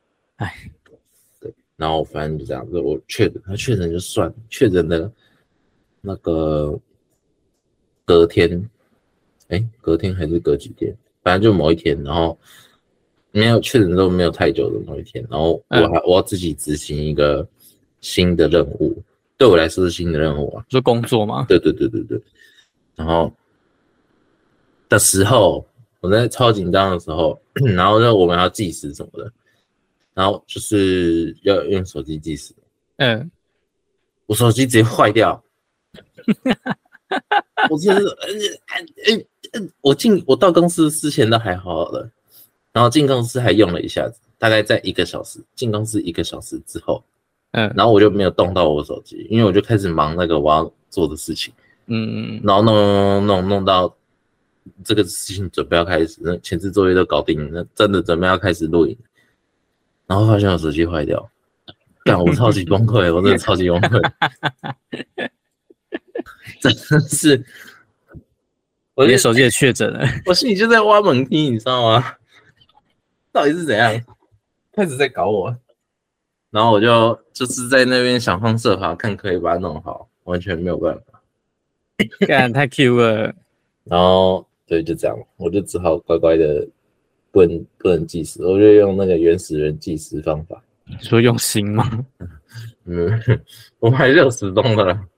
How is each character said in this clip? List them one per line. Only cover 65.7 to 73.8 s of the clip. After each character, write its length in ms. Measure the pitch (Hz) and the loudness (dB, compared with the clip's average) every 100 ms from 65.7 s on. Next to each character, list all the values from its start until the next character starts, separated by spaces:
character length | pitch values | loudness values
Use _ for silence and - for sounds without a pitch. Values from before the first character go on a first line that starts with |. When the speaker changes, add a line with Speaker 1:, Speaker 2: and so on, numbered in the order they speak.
| _ _ - _ - - - - - | _ _ -16 _ -14 -14 -16 -20 -2
Speaker 2:
真 120 | 135 | 0
的 260 | 110 - 147 151 | 0 2 2 2
是， 360 | - 156 135 - - - - _ _ _ - - _ _ _ _ _ _ | 0 4 2 0 -20 -20 -20 _ _ _ -20 -20 _ _ _ _ _ _
我 100 | - | 2
就 40 | 135 | 4
Speaker 1:
你 60 | |
的 40 | 123 | 4
手 160 | 127 | 4
机 60 | 117 | 4
也 100 | 127 | 2
确 240 | - 139 | 2 0
诊 180 | 110 107 | 0 -2
了。 140 | - 123 - - | -2 -4 -2 -2
Speaker 2:
我 80 | |
心 160 | 180 269 | 0 0
里 60 | 190 | 0
就 120 | 226 | 4
在 140 | 233 | 4
挖 200 | 208 208 | 4 4
猛 240 | 202 127 135 | 4 2 0
踢， 240 | 156 151 | 0 0
你 80 | 113 | -2
知 80 | 127 | -2
道 160 | 127 | 0
吗？ 220 | 117 113 123 - _ _ _ _ _ _ _ _ _ _ _ | 2 2 0 -8 _ _ _ _ _ _ _ _ _ _ _
到 140 | 247 147 | 0 0
底 60 | |
是 120 | 170 | 0
怎 120 | 160 | 0
样？ 240 | 107 | 2